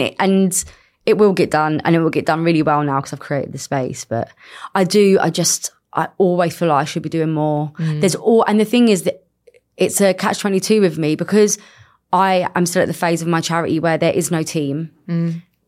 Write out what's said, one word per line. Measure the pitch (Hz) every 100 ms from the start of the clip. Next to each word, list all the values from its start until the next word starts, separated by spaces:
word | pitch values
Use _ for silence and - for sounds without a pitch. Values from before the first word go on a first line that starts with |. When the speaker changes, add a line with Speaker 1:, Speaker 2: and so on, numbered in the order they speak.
| 127 -
Speaker 1:
And | 190 190 190 - - - _ _ -
it | 220
will | 208
get | 180 139
done, | 151 156 151
and | -
it | 170
will | 160
get | 151
done | - 156
really | 165 160
well | 151 147
now | 147 139
'cause | -
I've | 139 -
created | 143 -
the | 139
space. | - 139 127 123
But | - 113 120 _ - - -
I | 202
do, | 175 208 202 190
I | 165
just, | 165 170 - - _ _
I | - 156 -
always | 190 175 170
feel | - 170
like | 143
I |
should | 147 170
be | 156
doing | 165 160
more. | 156 151 147 151 -
Speaker 2:
Mm. | 160 151
Speaker 1:
There's | 185
all, | - - 226 -
and | 214
the |
thing | 214 240 233
is | 190
that | 170 - _ _ _ _ _
it's | - 180 -
a | 196
catch | 185 202 196
twenty-two | 208 190 - 220
with | 185 156
me | 156
because | 151 - 208 208 - - - _ _ -
I | 180 190 185 175
am | -
still | 175 185
at | -
the | 170
phase | 170 170
of | 165
my | 165
charity | 156 170 156 160
where | 165 160
there | 165
is | 151 156
no | 170
team. | 160 165 143 147 165 _ -
Speaker 2:
Mm. | 170 170 165 - _